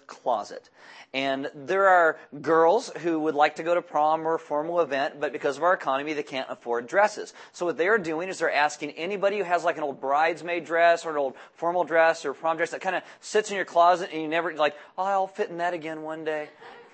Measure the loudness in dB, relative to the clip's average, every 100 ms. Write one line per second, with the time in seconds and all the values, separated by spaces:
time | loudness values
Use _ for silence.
0 | -20 -8 -4 -4 -4 -14 -20 _ -20 -20
1 | -10 -4 -2 -4 -6 -8 -2 4 6 8
2 | 6 2 -8 -6 2 6 6 4 0 -6
3 | -4 -2 0 2 2 0 -2 -2 0 0
4 | 2 0 0 -4 -2 -4 -2 0 0 0
5 | -2 -4 -6 -2 -4 0 0 0 0 -2
6 | -2 -6 -6 -8 -8 -8 -6 -4 -2 2
7 | 2 0 -12 -14 -18 -6 -4 0 0 0
8 | 0 -6 -6 -4 0 2 0 -2 -10 -8
9 | -8 -2 -2 0 -2 0 0 -2 -4 -4
10 | -2 2 2 -2 -6 -6 -2 4 4 4
11 | 0 -2 -2 -6 -18 -6 -2 -2 2 4
12 | 4 2 -4 -4 -4 -2 -4 -4 -4 -4
13 | -6 -16 -2 -2 0 -4 0 4 6 4
14 | 0 -6 -2 -2 -2 0 0 -2 -10 -6
15 | -2 0 -2 -4 -6 -2 -4 -4 -6 -8
16 | -10 -8 -4 -6 -6 -14 -20 -20 -18